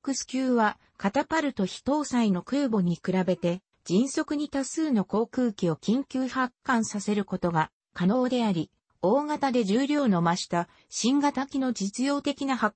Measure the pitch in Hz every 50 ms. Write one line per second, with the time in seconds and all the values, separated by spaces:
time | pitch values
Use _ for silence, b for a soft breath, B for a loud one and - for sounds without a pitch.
0 | - - 269 - - - - 254 262 262 247 233 220 208 - - b b b b
1 | - 196 - 269 302 - 320 320 302 285 - - 196 185 - - - - 277 302
2 | 294 - - 247 233 214 190 180 175 - - 277 285 262 220 208 185 175 170 -
3 | - - 185 190 185 170 180 - - 175 170 185 - _ _ _ - - 160 190
4 | 247 277 - - 311 - 302 294 302 285 - 277 269 - - - 320 311 269 214
5 | 185 - - 208 233 226 - - 254 240 208 - - 175 156 - - - 208 262
6 | 277 - - 262 262 254 - 262 254 247 - _ - - 262 233 220 220 - 208
7 | 196 - 208 208 196 - - 185 - 175 170 160 156 - _ _ _ _ - -
8 | 175 185 208 254 254 254 254 247 233 214 190 165 151 - _ _ _ _ _ _
9 | - 180 214 277 294 302 302 294 - 277 240 247 233 185 196 233 277 269 294 294
10 | 285 247 196 170 170 170 170 180 - - - 170 175 - b b b b b -
11 | - 226 269 285 277 285 285 - 277 277 - 277 262 254 240 - 196 196 - -
12 | 247 277 285 285 277 294 277 - 277 269 269 233 - 208 -